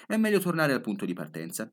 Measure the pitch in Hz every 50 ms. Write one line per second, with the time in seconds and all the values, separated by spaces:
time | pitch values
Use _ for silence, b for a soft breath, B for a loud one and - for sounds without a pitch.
0 | B - 214 220 220 214 208 190 180 180 165 160 156 143 131 120 120 - 101 98
1 | 104 95 87 90 82 78 78 80 80 85 - - 110 -